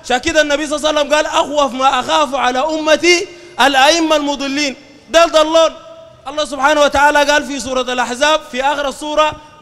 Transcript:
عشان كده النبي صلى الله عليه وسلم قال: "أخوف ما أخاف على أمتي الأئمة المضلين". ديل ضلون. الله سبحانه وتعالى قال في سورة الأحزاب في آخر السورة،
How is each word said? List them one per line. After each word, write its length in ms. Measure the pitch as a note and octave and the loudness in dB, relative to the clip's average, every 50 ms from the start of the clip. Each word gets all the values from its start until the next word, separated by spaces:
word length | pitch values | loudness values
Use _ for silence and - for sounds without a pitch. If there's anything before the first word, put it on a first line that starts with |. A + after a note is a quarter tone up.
| - | -2
عشان 140 | - A#3+ B3 | -2 -4 -2
كده 220 | B3+ E4 D#4+ D#4 | -2 0 0 0
النبي 260 | D4+ D4 C#4+ C#4+ D#4 | 2 2 -2 -4 -2
صلى 100 | C4+ D4+ | -6 -6
الله 120 | D4 B3+ D#4 | -4 -2 -2
عليه 120 | D4+ D4+ | 0 0
وسلم 140 | D4 C4 D4 | 0 0 0
قال: 120 | D4+ D#4 | 0 0
"أخوف 460 | D#4+ D#4 D#4+ E4 C4 C#4+ D4 C#4+ C4 | 0 -2 -2 -2 0 0 -2 -2 -2
ما 280 | A3 C4 C4 C4+ C#4 B3+ | -2 0 0 0 0 0
أخاف 340 | B3 C#4 D#4+ D#4+ D4+ B3+ C4+ | -2 0 0 0 0 0 -2
على 240 | C4 A#3+ B3 B3+ B3+ | -2 -2 -2 0 -2
أمتي 680 | C#4 D#4+ D#4 D#4 D4+ D#4 D#4 - D#4 F4 F4 E4+ G4 - - - - - - - | -2 -2 -4 -2 2 2 2 2 4 2 2 2 0 -8 -12 -20 -20 -18 -2 0
الأئمة 560 | A#3+ C#4 C#4 C4 C4+ D4 E4 E4+ D#4+ D#4 D#4 | 0 2 4 4 4 4 4 2 2 0 0
المضلين". 600 | D4+ D4 C#4+ C#4+ A#3+ C#4 C#4 C4+ C#4+ D4 C#4 B3 - - - - - _ - | 0 0 -2 -4 -4 -6 -6 -4 -4 -4 -4 -6 -10 -18 -20 -20 -20 _ 0
ديل 200 | A#3 D#4+ E4+ E4 | 2 2 2 4
ضلون. 380 | D4 D#4 D4+ D#4 D#4+ E4 D#4+ D4+ - - - - - - - - - - _ C4 | 4 2 2 4 2 2 2 2 -2 -8 -20 -20 -20 -20 -20 -20 -20 -18 _ -10
الله 160 | D4 D4+ D4 | -8 -8 -6
سبحانه 360 | A3+ C#4 C4+ B3+ D4 D4+ D4 | -6 -4 0 2 2 4 4
وتعالى 440 | C#4+ C#4 C#4 C#4 C#4+ D4 D4 D4 D4 | 2 2 2 2 2 4 4 2 2
قال 220 | C4+ D4 D4+ C#4+ | 2 0 0 0
في 140 | A#3+ C#4+ C4+ | -4 -8 -8
سورة 320 | G3+ C4+ B3+ B3+ B3 A#3+ | -6 -4 -4 -4 -4 -4
الأحزاب 480 | B3+ B3 A#3+ A3 B3 A#3+ C#4+ D4+ D#4 D#4 D#4 - | -4 -4 -4 -6 -2 -2 0 0 0 -2 -4 -8
في 100 | - B3 C4 | -8 -4 -2
آخر 240 | C#4 D4 C#4 C#4+ C4+ | -2 -2 -2 -6 -8
السورة، 440 | - - D4+ D4+ D4+ D4 D#4 D4+ D4+ - - - - - | -8 -8 -10 -4 0 0 0 0 -2 -8 -20 -20 -20 -6